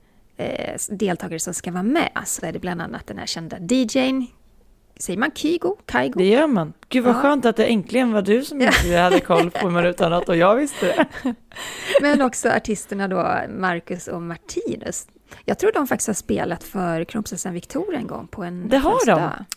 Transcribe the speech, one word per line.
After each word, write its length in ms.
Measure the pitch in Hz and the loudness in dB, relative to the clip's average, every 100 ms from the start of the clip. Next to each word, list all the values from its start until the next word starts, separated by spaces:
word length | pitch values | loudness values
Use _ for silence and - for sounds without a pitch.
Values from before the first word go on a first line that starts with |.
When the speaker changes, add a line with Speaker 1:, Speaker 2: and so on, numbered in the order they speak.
| _ _ _ - | _ _ _ -10
Speaker 1:
eh, 380 | - - - | -6 -6 -8
s-, 140 | - - | -8 -8
deltagare 460 | 202 196 175 180 165 | -2 -2 -2 -4 -6
som 140 | - | -6
ska 180 | 170 - | -6 -6
vara 100 | 175 | -2
med 280 | 208 320 - - | 0 0 0 -4
så 220 | - - 170 | -6 -6 -6
är 60 | |
det 60 | 160 | -6
bland 240 | 180 175 | -6 -6
annat 240 | 170 165 - | -6 -10 -12
den 120 | 196 | -10
här 80 | - | -8
kända 320 | 165 165 - | -8 -10 -10
D 280 | 165 254 233 | -2 0 2
J:n. 360 | 269 262 262 247 _ _ _ _ _ _ - | 0 0 0 -4 _ _ _ _ _ _ -12
Säger 220 | - 185 | -6 -2
man 120 | 294 | -2
Kygo? 420 | - 302 349 - 415 - | -2 -2 0 -2 -4 -2
Kygo? 200 | 247 262 214 | 0 0 2
Speaker 2:
Det 100 | 185 | 4
gör 180 | 240 311 | 6 4
man. 260 | 214 156 - - | 2 0 -8 -2
Gud 160 | 254 | 2
vad 100 | 247 | 4
Speaker 1:
Ja. 60 | 240 | 4
Speaker 2:
skönt 240 | 277 294 | 4 4
att 120 | 233 220 | 2 2
det 100 | - | 2
äntligen 460 | 226 165 240 247 | 2 0 0 2
var 100 | 214 | 2
du 220 | 190 233 | 4 2
som 160 | 285 285 | 2 0
Speaker 1:
Ja. 100 | 254 - | 4 4
Speaker 2:
inte 120 | 175 175 | 4 4
hade 240 | 180 196 | 6 4
koll 300 | - 165 175 | 4 2 2
på 80 | - | 0
hur 120 | 185 | 0
man 160 | 175 175 | 2 2
uttalar 320 | 175 170 175 | 2 2 2
något 100 | - | 2
och 80 | 165 | 4
jag 200 | 185 240 | 6 4
visste 300 | 294 - - | 2 0 0
det. 480 | 640 294 - 262 220 _ - | 2 0 -2 -6 -6 _ -14
Speaker 1:
<laughs> 380 | - - - 554 | -14 -10 0 2
Men 200 | 285 285 | 4 4
också 260 | 254 - - | 2 0 0
artisterna 600 | 220 - 202 - 196 196 | 0 0 -4 -4 -4 -2
då, 260 | 180 165 - - - | 0 0 0 -4 -4
Marcus 500 | 185 175 - 180 - | -2 -2 -6 -10 -8
och 140 | 175 | -8
Martinus. 840 | 170 165 - 349 453 - - - - _ _ - | -8 -10 -8 -8 -6 -6 -8 -10 -14 _ _ -10
Jag 140 | - - | -6 0
tror 140 | 415 | 0
de 140 | 349 277 | 0 0
faktiskt 200 | 240 - | -2 -2
har 80 | |
spelat 480 | 208 - 208 - 170 | -4 -2 -2 -2 -6
för 400 | - 202 180 165 | -6 -4 -2 -2
kronprinsessan 500 | 170 220 214 185 196 | -4 -6 -8 -8 -8
Victoria 440 | 175 - 285 403 294 | -8 -8 -6 -4 -6
en 80 | 214 | -6
gång 200 | - 170 | -10 -12
på 180 | - | -12
en 240 | 175 180 208 | -10 -8 0
Speaker 2:
Det 80 | 269 | 2
har 120 | 302 | 4
de. 60 | 508 | 4
Speaker 1:
födelsedag. 460 | 294 165 170 - 202 | 4 4 2 -4 -10